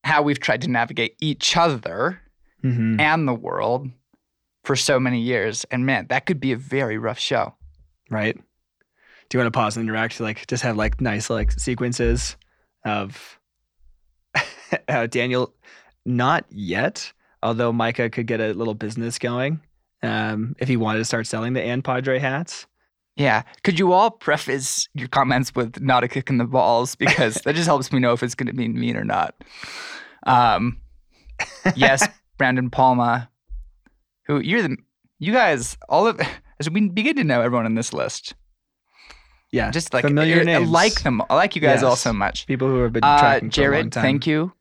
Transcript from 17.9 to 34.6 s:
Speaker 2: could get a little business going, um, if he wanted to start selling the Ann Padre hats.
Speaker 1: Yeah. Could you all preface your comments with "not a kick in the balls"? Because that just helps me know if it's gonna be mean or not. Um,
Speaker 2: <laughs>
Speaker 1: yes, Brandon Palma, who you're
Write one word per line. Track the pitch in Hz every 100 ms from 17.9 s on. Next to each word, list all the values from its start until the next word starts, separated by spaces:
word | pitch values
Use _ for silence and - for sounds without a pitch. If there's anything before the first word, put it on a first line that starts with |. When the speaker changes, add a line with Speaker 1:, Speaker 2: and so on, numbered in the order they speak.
| 117 117
Speaker 2:
could | 127 117
get | 113
a | 110
little | 98 113
business | 107 107 113 117 117
going, | 120 120 135 160 _ _ _ _
um, | 117 110 107 107 113 -
if | 127
he | 123
wanted | 110 110
to | 110
start | 117 110
selling | 110 117
the | 127
Ann | 101 123
Padre | 135 123 131 131
hats. | 139 135 175 - - _ _ _ _ -
Speaker 1:
Yeah. | 139 107 - -
Could | - 165
you | 185
all | 185 185
preface | 170 - 147 - 135 131 - -
your | 143 127
comments | 135 135 127 135
with | - 117 -
"not | 135 127
a | 120
kick | 135 -
in | 127
the |
balls"? | 120 127 104 117 123
Because | - 131 - 117 110 -
that |
just | 156 165
helps | 143 131
me | 135
know | 123
if | 120
it's | 123
gonna | - 127
be | 131 113
mean | 117 120 113
or |
not. | 104 95 80 _ - - - - - - - _ -
Um, | 123 120 95 120 123 - - _ _ -
Speaker 2:
<laughs> | - - - 190 -
Speaker 1:
yes, | 131 135 - - _ -
Brandon | 131 127 127
Palma, | 127 131 123 120 123 120 _ _ - - _ _ _ _ _ -
who | 147
you're | - 226